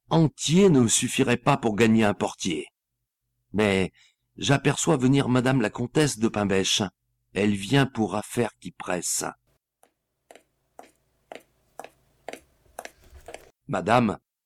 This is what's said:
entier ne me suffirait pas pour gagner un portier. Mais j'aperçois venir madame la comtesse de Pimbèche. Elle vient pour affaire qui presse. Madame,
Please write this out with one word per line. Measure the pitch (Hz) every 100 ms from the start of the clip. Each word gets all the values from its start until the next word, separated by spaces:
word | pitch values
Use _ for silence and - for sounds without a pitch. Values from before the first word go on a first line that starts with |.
| _
entier | 165 151 - 131 175 196
ne | 135
me | 113
suffirait | - 123 - 131 120
pas | 147 139
pour | 117 101
gagner | 113 113
un | 107 98
portier. | 104 - 95 78 71 _ _ _ _ _ _ _ _
Mais | 95 104 95 90 - _ _ _ -
j'aperçois | 101 143 151 - - 147
venir | 127 139 120
madame | 127 123 135
la | 104
comtesse | - 120 160 147 107
de | 113
Pimbèche. | 107 101 95 92 - 95 - _ _ _
Elle | - 104 101
vient | 101 139 131
pour | - 101 104
affaire | - 123 110 -
qui | -
presse. | - - 90 - - - - _ _ _ _ _ _ _ _ _ - _ _ _ - - _ _ _ _ - _ _ _ - - _ _ _ - - _ _ _ - - _ _ - - - - _ -
Madame, | 92 90 123 110 85 _ _